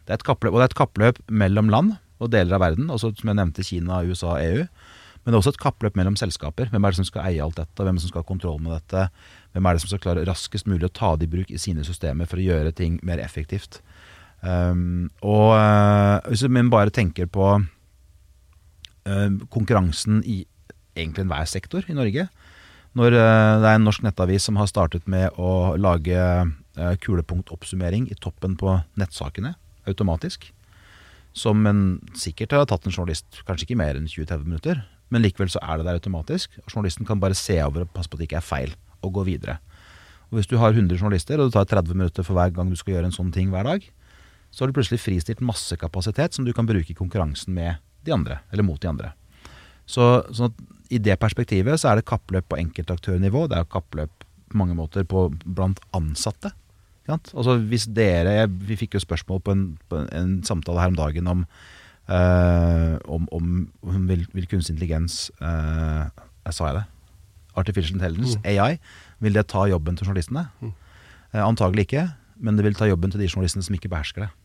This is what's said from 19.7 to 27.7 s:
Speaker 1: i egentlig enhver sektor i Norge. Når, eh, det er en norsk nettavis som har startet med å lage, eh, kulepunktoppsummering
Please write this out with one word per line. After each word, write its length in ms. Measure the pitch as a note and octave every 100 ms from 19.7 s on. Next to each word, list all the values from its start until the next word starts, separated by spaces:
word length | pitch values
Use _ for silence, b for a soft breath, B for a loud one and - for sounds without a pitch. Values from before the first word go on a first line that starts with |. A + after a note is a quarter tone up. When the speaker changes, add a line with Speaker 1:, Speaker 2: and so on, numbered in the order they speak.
| A2 F2+ D2+ - G#2+ -
Speaker 1:
i 200 | G2 - _ _ - _ -
egentlig 300 | D#2+ D#2+ F#2
enhver 220 | D2 E2
sektor 360 | F#2 - F3+ F#3
i 60 |
Norge. 340 | D3 A2+ A#2 F#3 B B B B B B B2
Når, 180 | A#2+
eh, 460 | A#2+ A2+ A2 G#2+ G#2+
det 60 | A2
er 60 | A2
en 100 | G#2+
norsk 160 | G#2
nettavis 400 | A2 - F2+ G2
som 140 | - G#2
har 100 | G2+
startet 380 | - E2+ F2 G2
med 240 | F#2+ F#2+ -
å 400 | F2+ F#2 F#2 E2
lage, 380 | G2 F2 D#2 F2+
eh, 800 | F2+ F2+ F2 D2+ _ - F2 F#2
kulepunktoppsummering 1120 | - F2+ D#2+ F2+ - F2+ -